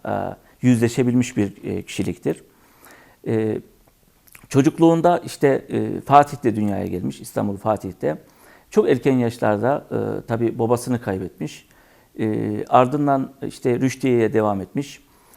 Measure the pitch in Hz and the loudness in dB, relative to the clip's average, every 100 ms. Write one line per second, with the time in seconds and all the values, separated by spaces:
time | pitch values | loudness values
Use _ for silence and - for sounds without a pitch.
0 | 110 101 95 98 _ _ 123 120 113 127 | -6 -4 -6 -10 _ _ 2 4 2 2
1 | 123 123 120 - 98 95 - 95 - - | 0 2 0 -2 -4 -4 -8 -8 -8 -6
2 | 95 87 - 170 _ _ _ _ - - | -6 -4 -6 -6 _ _ _ _ -20 -20
3 | _ _ - 113 110 107 - _ _ _ | _ _ -4 -2 -2 -4 -8 _ _ _
4 | _ _ _ - - 135 143 - 165 165 | _ _ _ -20 -2 2 2 4 4 6
5 | 170 175 127 - 139 135 - 113 107 92 | 4 2 -2 0 2 2 -2 -4 -4 -6
6 | - 139 143 139 127 107 104 95 95 90 | 6 6 6 0 -2 0 -2 -2 -4 -4
7 | - - - - 107 98 110 104 95 - | -6 -8 -8 -6 -4 -4 -4 -4 -4 -6
8 | 143 156 - _ - - _ 214 208 127 | -6 -6 -12 _ -20 -20 _ 0 2 2
9 | 143 131 117 - 110 104 117 143 - 117 | 2 2 0 0 0 0 0 -2 -4 -6
10 | 107 104 - 117 117 117 113 120 127 120 | -4 -6 -6 -2 -2 -2 0 0 -2 -4
11 | 110 95 90 - 151 - _ _ _ _ | -4 -6 -8 -10 -12 -12 _ _ _ _
12 | _ - 110 110 107 104 113 127 127 147 | _ -6 -2 -2 -4 -6 2 4 4 2
13 | 143 135 131 - - - 131 120 131 - | 0 0 -2 -10 -14 -6 -2 0 -2 -2
14 | 135 120 110 110 107 98 92 135 143 - | 0 2 2 2 2 0 -4 -6 -8 -12
15 | _ _ _ | _ _ _